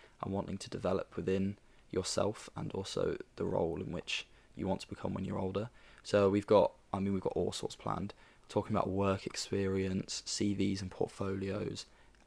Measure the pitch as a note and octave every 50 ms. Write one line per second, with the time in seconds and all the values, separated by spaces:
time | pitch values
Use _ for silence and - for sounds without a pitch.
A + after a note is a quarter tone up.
0 | - - - - - G2 F#2+ G2 - - F#2+ G2 - - - G#2 - F2+ F#2+ F#2
1 | - - - - F2 F#2+ F#2+ G2 F#2+ G2 G2+ - - - - - - - - F#2+
2 | F#2 - - G2 G2 G2+ A2+ - - - - - G#2+ G2+ - G2 G2 - - F#2+
3 | F2 E2+ - - - - - - F#2 F#2+ G2+ F#2+ F2 E2 E2 E2+ - - E2 -
4 | - - - - - - - - - - - - F#2 F#2 F#2+ - - - G2 -
5 | - F#2+ F#2+ F#2+ F#2+ G2 G2 G2 G2 F#2+ F#2+ G2 A2 A#2+ - - - - - -
6 | - - - G2+ G2+ G2 G2+ G#2 G2+ - G#2+ G2 - - - - - - - G2
7 | F#2+ G2+ G2 F#2 - - - - F2+ G2+ - - - - - - - - G#1 -
8 | F#2+ G2+ - - - - - - - - - G#2 - - G#2+ F#2+ - - F#2 G2
9 | G2 G2 G2 G2 - - - - - - G2+ G2 G2 F#2+ F#2+ F#2+ F#2+ F#2+ F#2+ F#2+
10 | - - - - - - - - G#2 G#2 G2+ G2+ G2 G2 F#2+ G2 G2 F#2 - -
11 | - - - - G2+ G2 G2 G2 G2 G2 F#2+ G#2 G2+ - G#2+ - - - - -
12 | - - - - -